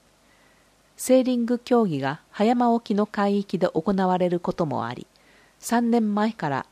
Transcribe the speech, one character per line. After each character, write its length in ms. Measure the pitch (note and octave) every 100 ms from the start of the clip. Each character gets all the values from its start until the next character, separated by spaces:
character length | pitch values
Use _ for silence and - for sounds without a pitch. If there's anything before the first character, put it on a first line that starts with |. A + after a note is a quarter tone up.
| _ _ _ _ _ _ _ _ _ -
セ 240 | - C4
ー 20 |
リ 140 | B3 A#3+
ン 80 | A#3
グ 120 | A#3+
競 280 | - A#3+ G#3
技 160 | C#3+
が 180 | C3+ D3+ _
葉 120 | -
山 280 | G#3+ B3 A#3+
沖 240 | A#3 - G3+
の 100 | G#3+
海 340 | - G3+ G3+
域 200 | G3+ F3+
で 100 | -
行 240 | D#3+ G#3
わ 240 | F#3+ F#3 F#3
れ 120 | F3+
る 120 | F3
こ 100 | E3+
と 140 | D#3+ D#3+
も 200 | A#2+ A#2
あ 80 |
り、 140 | B2 - _ _ _ _ _
三 320 | - A#3 A#3
年 240 | A#3 G#3+ G#3
前 180 | A3
か 160 | - D#3
ら 160 | C3 -